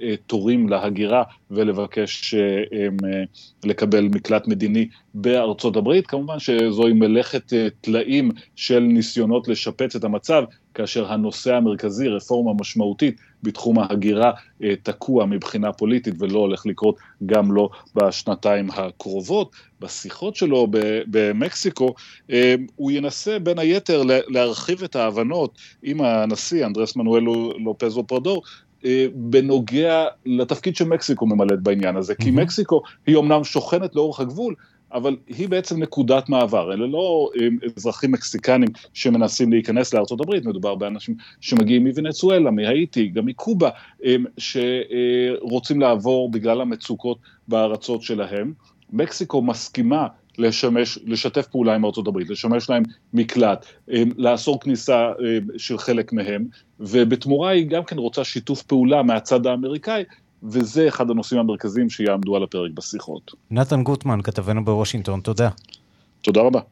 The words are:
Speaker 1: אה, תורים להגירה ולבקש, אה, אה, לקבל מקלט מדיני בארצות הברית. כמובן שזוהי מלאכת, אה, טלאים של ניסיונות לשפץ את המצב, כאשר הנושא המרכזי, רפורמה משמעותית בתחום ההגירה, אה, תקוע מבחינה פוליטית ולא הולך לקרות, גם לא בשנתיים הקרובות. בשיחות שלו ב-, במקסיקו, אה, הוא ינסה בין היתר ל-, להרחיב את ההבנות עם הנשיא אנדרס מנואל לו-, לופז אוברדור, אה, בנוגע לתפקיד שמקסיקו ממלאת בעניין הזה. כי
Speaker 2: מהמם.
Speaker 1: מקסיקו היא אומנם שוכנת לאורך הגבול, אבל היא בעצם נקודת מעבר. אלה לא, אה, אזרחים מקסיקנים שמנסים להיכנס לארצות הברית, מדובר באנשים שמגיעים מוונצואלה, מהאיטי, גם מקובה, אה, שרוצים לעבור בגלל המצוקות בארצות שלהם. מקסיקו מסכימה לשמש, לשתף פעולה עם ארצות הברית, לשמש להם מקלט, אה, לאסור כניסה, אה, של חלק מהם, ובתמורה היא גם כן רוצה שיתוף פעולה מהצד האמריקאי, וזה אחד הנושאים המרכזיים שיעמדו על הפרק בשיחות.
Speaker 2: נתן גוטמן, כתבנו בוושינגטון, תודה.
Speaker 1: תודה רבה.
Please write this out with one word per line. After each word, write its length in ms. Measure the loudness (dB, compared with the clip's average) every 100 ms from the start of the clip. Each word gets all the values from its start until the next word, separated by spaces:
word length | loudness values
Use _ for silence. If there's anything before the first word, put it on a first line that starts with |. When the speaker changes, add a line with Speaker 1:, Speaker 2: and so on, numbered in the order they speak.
Speaker 1:
אה, 140 | -4 -6 -4
תורים 420 | -2 2 2 2
להגירה 540 | 0 -2 -2 0 2 0 -6 -8
ולבקש, 840 | -2 0 0 -4 -4 -6 -6 -4
אה, 60 | 0 0 0 -4
אה, 500 | -4 -4 -2 -4 -4 -6 -12 -20 _
לקבל 380 | -4 0 2 2
מקלט 460 | 2 0 0 0 0
מדיני 400 | -2 0 0 -2 _ _
בארצות 600 | -4 0 2 0 0 0 0
הברית. 320 | 4 2 2
כמובן 320 | -4 -6 -6
שזוהי 540 | 0 2 2 4 4
מלאכת, 600 | 6 4 4 2 -4 -2
אה, 140 | -2 -2 -4
טלאים 500 | -2 -2 2 2 2 -2 -10 -10
של 240 | 0 2
ניסיונות 680 | 4 4 2 0 0 0 -2
לשפץ 480 | -4 -4 -4 -4 -4
את 80 |
המצב, 400 | -4 -4 0 0 0 _ _
כאשר 400 | -8 -6 -4 -2
הנושא 420 | -2 -4 -4 0 2
המרכזי, 520 | 2 0 -4 -2 -2
רפורמה 440 | -2 -2 0 0 -2
משמעותית 560 | -4 -2 -2 0 -2 -2 _ -10
בתחום 360 | -8 -4 0 2
ההגירה, 520 | 2 -2 0 2 2 0 -10 -8
אה, 100 | -4 -4
תקוע 420 | -6 -8 0 2 2
מבחינה 480 | -2 -4 -4 -4
פוליטית 420 | -2 0 0 -2 -6
ולא 200 | -2 0
הולך 260 | 0 -2 -6
לקרות, 300 | 0 0 0 -8 -8 0
גם 260 | 2 4
לא 180 | 2 2 -2 -6 2
בשנתיים 720 | 2 0 -6 -2 0 0 -2
הקרובות. 800 | -6 -8 -8 -8 -6 -2 -2 -2 -8 _ -18
בשיחות 560 | -14 -14 -14 -10 -8 -2
שלו 320 | 2 4 4
ב-, 320 | 2 0 -2 0
במקסיקו, 840 | 0 2 0 -2 -2 -4 0 -2 -2 -16 -20 -2
אה, 240 | 2 4 2 -2 -6
הוא 160 | -4
ינסה 480 | -2 -4 -6 -4 -2
בין 200 | -2 0
היתר 440 | 2 0 2 2
ל-, 160 | 4 2 2
להרחיב 560 | 0 0 -2 -4 -6
את 120 | -4 -2
ההבנות 640 | -2 0 -2 -2 -4 -6 -20 _
עם 180 | -8 -2
הנשיא 640 | 0 2 0 -2 -2 -2 0
אנדרס 300 | -2 -4 -2
מנואל 280 | 2 2
לו-, 300 | 2 0 -2 -6
לופז 380 | -6 -2 -4 -4
אוברדור, 460 | -4 -2 -2 -4 -6 -20 _ _ -2
אה, 200 | 0 0 -2
בנוגע 920 | 2 4 4 2 2 0 2 2 0 -4 -2
לתפקיד 500 | 0 0 -2 -2 -2
שמקסיקו 500 | 0 0 0 0 2
ממלאת 360 | 2 2 2
בעניין 360 | 2 0 0 -2
הזה. 180 | -4 -2
כי 160 | 2
Speaker 2:
מהמם. 120 | 2
Speaker 1:
מקסיקו 380 | 2 0 2 0 0 -6 2
היא 80 | 4
אומנם 280 | 6 2
שוכנת 520 | 2 -4 0 -2 0 -2
לאורך 240 | -2 -2
הגבול, 360 | -6 -6 -6 -8 _ _ _
אבל 220 | -4 -2 -4 -8
היא 220 | -8 -2
בעצם 300 | -2 -2 -4
נקודת 500 | -4 -2 2 2 2
מעבר. 440 | 2 2 2 0
אלה 120 | -2 -2
לא, 440 | -2 0 0 0 0
אה, 80 | 0 0 -4 -6
אזרחים 340 | -6 -2 0
מקסיקנים 580 | 0 -2 -4 2 4 2 -2 -16
שמנסים 580 | -4 0 2 2 2 2
להיכנס 420 | 2 2 0 0
לארצות 280 | 0 0 -4
הברית, 240 | -2 -2 -2
מדובר 300 | -4 -4 -4
באנשים 400 | -6 -8 -8 -10 -10 -14
שמגיעים 460 | 0 2 4 4 4
מוונצואלה, 640 | 0 -4 0 4 4 4
מהאיטי, 560 | 2 2 0 0 0 0
גם 180 | 0 -4
מקובה, 440 | -4 -2 2 2 0 -20 -4 0
אה, 100 | 2 0 -8
שרוצים 1400 | -8 -2 -2 -2 -4 -2 0 2 0 -2 -4 -4 0 2
לעבור 500 | 4 2 2 0 0
בגלל 300 | -2 0 0
המצוקות 560 | -2 -6 -8 -6 -6 -8 _ _ -2
בארצות 540 | 0 2 0 -4 -6
שלהם. 520 | -4 -6 -4 -6 -6 -10 _ _ -8
מקסיקו 480 | -4 -2 -4 -2 0
מסכימה 640 | 0 -4 -6 -2 0 2 -2 -8 _ 0
לשמש, 640 | 0 2 0 2 0 -4 -6
לשתף 420 | -4 -2 -2 -2
פעולה 280 | 0 2 2
עם 100 | 0
ארצות 220 | -2 -4
הברית, 220 | -4 -6
לשמש 400 | -4 -2 0 0
להם 140 | 0 0 -6 _
מקלט, 520 | -2 0 2 2 2 -4 _ -2
אה, 120 | 2 2 2
לאסור 420 | 2 2 0 -2
כניסה, 360 | -2 -2 2 2
אה, 180 | 2 -2 -2 -2 -2 -10
של 200 | -8 -6
חלק 360 | -2 -2 -2
מהם, 320 | -4 -4 -4 -6 -10 _ -16
ובתמורה 720 | 0 4 4 2 0 0 2
היא 180 | 2 2
גם 160 | -2
כן 140 | -4 -6
רוצה 260 | -4 -4
שיתוף 400 | -4 -6 -4 -6
פעולה 400 | 0 4 6 4
מהצד 420 | 4 2 2 2 2
האמריקאי, 580 | -2 -4 -6 -4 -4 -6 _ _ _
וזה 440 | -4 -2 0 4 2
אחד 220 | 2 0
הנושאים 300 | 0 0 0
המרכזיים 500 | 0 0 -4 -2 -2
שיעמדו 460 | 0 0 0 0 -2
על 80 |
הפרק 280 | -2 -4 -6
בשיחות. 600 | -8 -12 -12 -12 -14 -16 -20 -4
Speaker 2:
נתן 320 | 0 2 2
גוטמן, 380 | 0 -2 -2 -2
כתבנו 440 | -2 -4 -2 -2 0
בוושינגטון, 560 | 0 -2 -4 -6 -6
תודה. 280 | -4 0 0 -2 _ -20 _ _ _ _
Speaker 1:
תודה 200 | 0 4
רבה. 180 | 4 2 -2